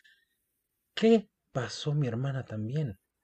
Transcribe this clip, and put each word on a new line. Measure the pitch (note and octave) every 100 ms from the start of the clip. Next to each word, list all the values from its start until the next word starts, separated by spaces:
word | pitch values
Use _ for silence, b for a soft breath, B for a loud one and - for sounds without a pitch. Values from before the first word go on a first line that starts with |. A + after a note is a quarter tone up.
| b b b b _ _ _ _ _
qué | - A3+ A3+ - _ _
pasó | C3 A2+ - D3+
mi | D3 B2+
hermana | A2+ C3+ C3 -
también, | G#2+ A2 D3 C#3 F#2 _ _